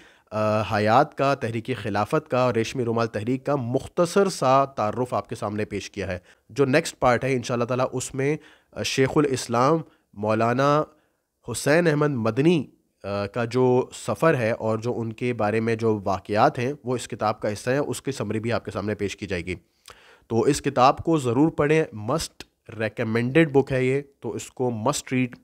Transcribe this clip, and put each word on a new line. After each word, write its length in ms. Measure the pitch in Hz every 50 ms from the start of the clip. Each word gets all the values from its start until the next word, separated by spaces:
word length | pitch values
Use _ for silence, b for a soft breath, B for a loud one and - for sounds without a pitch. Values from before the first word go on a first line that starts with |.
| B B B B B B
अ, 320 | - 107 107 107 107 107 110 98
हयात 420 | 110 104 107 107 110 131 151 - -
का, 220 | - 139 139 139
तहरीक 360 | 135 127 113 113 117 104 -
खिलाफत 540 | 123 - - 110 98 104 107 - - 156 - -
का 140 | 131 127 127
और 80 | 123 110
रेशमी 300 | 113 113 - - 135 120
रुमाल 240 | 117 113 117 117 113
तहरीक 380 | - 107 104 117 131 127 -
का 100 | 139 143
मुख्तसर 760 | 139 120 117 123 131 - - - - 175 165 - 196 196 190
सा 360 | - - 147 127 131 139 139
तारुफ 480 | 135 - - 107 104 101 113 127 - 127
आपके 220 | 104 101 - 127
सामने 300 | - 117 104 104 104 107
पेश 220 | - 107 98 - -
किया 200 | - 101 92 92
है। 160 | 90 87 - b b b b b
जो 140 | 110 139 139
नेक्स्ट 300 | 131 127 135 131 - -
पार्ट 280 | - 135 127 120 113 131
है 100 | 131 135
इंशाअल्लाह 320 | 123 113 - 127 117 120
ताला, 200 | 113 127 123 131
उसमें, 520 | - - 127 - - - 131 135 143 156 151 b b b b b b b
अ, 100 | - 107
शेखुल 420 | - - 131 135 127 - 156 147
इस्लाम 580 | 139 131 120 - - 117 120 127 139 165 165 - - b b b b b 98
मौलाना 680 | 104 107 110 110 113 117 120 131 139 143 147 151 151 - _ _ _ _ _ _ _ _ _ _ _ -
हुसैन 400 | 117 - - 143 147 170 175 165
अहमद 240 | 147 147 151 147
मदनी, 580 | 143 120 107 113 107 127 143 170 180 156 - -
अ, 280 | _ _ _ _ _ _ -
का 400 | 98 101 101 101 101 - 120 117
जो 440 | 117 117 127 127 127 123 127 123 - -
सफ़र 420 | - - - 113 - 160 165 156
है 180 | 127 113 110 117
और 280 | - - 110 110 110
जो 100 | 110 120
उनके 420 | 117 104 113 113 110 - 127 123 120
बारे 280 | 110 107 104 107 113
में 160 | 113 117 113 107
जो 220 | 117 113 107 104
वाक़यात 580 | 92 101 95 90 - - 101 104 123 156 151 139
हैं 220 | 120 131 147 - -
वो 100 | 120 127
इस 120 | 113 - -
किताब 320 | 120 110 110 107 110 - -
का 60 | 110
हिस्सा 220 | 104 101 - 123
है, 100 | 131 147
उसकी 300 | 143 - 120 - - 139
समरी 280 | 131 - 110 101 107 110
भी 120 | 104 117
आपके 200 | 113 95 - -
सामने 240 | - 104 98 107 107
पेश 180 | - 104 95 -
की 120 | - 104
जाएगी। 320 | 90 95 87 85 90 87 82 - _ _ B B B B B B B B B B B
तो 180 | 117 113 104 135
इस 120 | 147 -
किताब 400 | - 147 - 131 123 139 143 -
को 200 | - 165 165 156
ज़रूर 300 | 123 123 113 131 151 165
पढ़ें, 360 | 160 - 147 143 156 160 151 - -
मस्ट 360 | 107 104 113 143 160 - - _ - - _ _ _ _ -
रिकमेंडेड 840 | 104 107 110 107 - - 120 110 110 117 117 127 131 165 165 147
बुक 200 | 131 139 131 -
है 140 | 139 127 127
ये, 160 | 127 135 143 143 - _ _
तो 140 | - 117 85
इसको 360 | 117 - - - - 127 123
मस्ट 420 | 117 110 107 139 143 - - - 135
रीड 220 | 127 127 120 - -